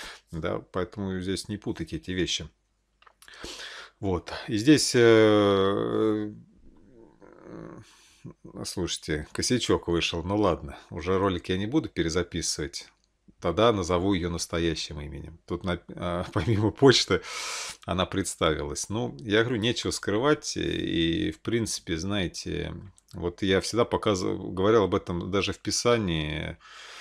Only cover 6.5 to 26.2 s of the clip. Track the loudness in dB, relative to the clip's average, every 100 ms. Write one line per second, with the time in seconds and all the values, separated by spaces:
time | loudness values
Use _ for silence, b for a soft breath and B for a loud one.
6.5 | _ -20 -20 -20 -20 -20 _ -20 -20 -18
7.5 | -16 -16 -18 -20 b b b -20 -18 -18
8.5 | -12 -8 -4 -4 -4 -4 -4 -4 -6 0
9.5 | 0 2 0 2 0 0 -2 -2 2 2
10.5 | 2 -2 B B -8 -2 0 2 0 -2
11.5 | -2 0 -2 -2 -2 0 0 -2 -4 -4
12.5 | -4 -6 -8 -16 _ _ _ _ _ -2
13.5 | 2 4 4 0 2 2 2 0 -4 -4
14.5 | -2 0 -2 -6 -10 -10 -12 -14 -18 -10
15.5 | -6 -4 -6 -6 -8 -4 -4 -4 -4 0
16.5 | 0 0 4 6 6 4 0 B B B
17.5 | B B B -4 -2 0 -2 -4 0 2
18.5 | 2 -2 -6 -6 -4 -6 -8 0 2 2
19.5 | 0 0 -2 -2 -4 -2 0 2 0 -2
20.5 | -4 -2 -2 -2 0 2 0 -2 -4 -4
21.5 | -2 -2 -4 -6 -4 -2 -2 -2 -6 -6
22.5 | -6 -6 -8 -14 -20 _ -6 -6 -2 2
23.5 | 2 2 0 0 0 0 0 0 -4 -6
24.5 | 0 4 6 4 2 -2 -6 -2 -2 -2
25.5 | -4 -4 -2 2 2 2 -2